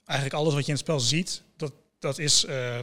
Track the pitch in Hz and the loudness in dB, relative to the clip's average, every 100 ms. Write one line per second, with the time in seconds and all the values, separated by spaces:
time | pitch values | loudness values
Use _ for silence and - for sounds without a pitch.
0 | - 135 135 156 156 143 139 143 - 151 | -4 -2 0 0 2 2 0 -2 0 0
1 | 120 156 185 - - - 151 - _ _ | 2 2 0 -8 -12 -10 -10 -10 _ _
2 | 147 135 147 - - 135 123 120 | -6 -2 2 4 2 -2 -4 -6